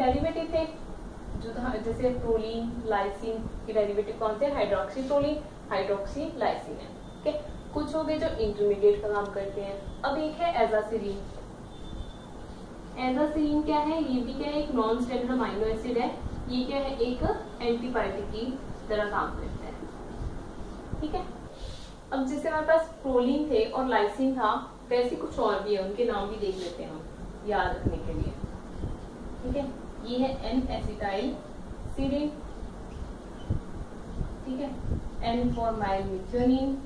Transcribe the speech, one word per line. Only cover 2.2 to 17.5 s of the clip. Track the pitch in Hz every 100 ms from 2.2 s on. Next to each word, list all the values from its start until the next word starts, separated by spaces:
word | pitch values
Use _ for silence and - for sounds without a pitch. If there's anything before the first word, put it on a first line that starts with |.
| 226 220 220 226 233 240 220
लाइसिन | 202 196 - 226 220 - - -
के |
डेरिवेटिव | 214 202 202 208 226
कौन | 220 208
से | 285
हैं, | 277
हाइड्रोक्सीप्रोलीन, | 202 196 196 269 262 285 285 294 - - -
हाइड्रोक्सीलाइसिन | 196 196 196 - 285 320 - 214 - - -
है, | - - - -
ठीक | 302 302
है? | - - -
कुछ | 302 285 311
हो |
गए | 302 311
जो | 320
इंटरमीडिएट | 220 214 202 202 196 208 208
का | 214
काम | 208 196
करते | 196 196 202
हैं। | 196 196 - -
अब | 277 285
एक | 311 -
है | 339 254
azacitidine। | 220 214 208 226 202 196 - - - - - - - - - - - - - - - - - -
azacitidine | 254 262 302 311 302 302 302
क्या | 302
है, | 302 320
ये | 269 254
भी | 226
क्या | - 294
है | 294
एक | - 247
नॉन | 220 240
स्टैंडर्ड | 247 247 240
अमीनो | 254 208 196 220
एसिड | 226 247 233
है, | 254 - - - 247
ये | 247 254
क्या | 277
है | 269 269
एक | 240 254 320 440 -